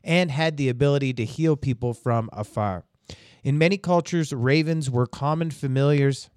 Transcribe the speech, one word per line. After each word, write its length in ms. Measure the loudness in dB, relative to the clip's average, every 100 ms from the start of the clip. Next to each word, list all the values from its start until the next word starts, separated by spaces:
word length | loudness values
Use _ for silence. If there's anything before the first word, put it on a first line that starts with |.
and 260 | -2 0 0
had 280 | 0 -2 0
the 100 | -2
ability 460 | 2 2 2 0
to 100 | -2
heal 320 | -6 -2 0 0
people 380 | -2 -4 -4
from 340 | -4 -2 -2 -2
afar. 500 | -8 -8 -4 -4 -4 -10 _ -20 -20 -20 _
In 140 | -2 2
many 220 | 2 2
cultures, 560 | 0 0 0 -2 -2
ravens 560 | -2 2 2 2 -2 -2
were 160 | 0 -2
common 440 | -2 -2 -2 -2
familiars 800 | -4 -2 2 4 4 2 0 -8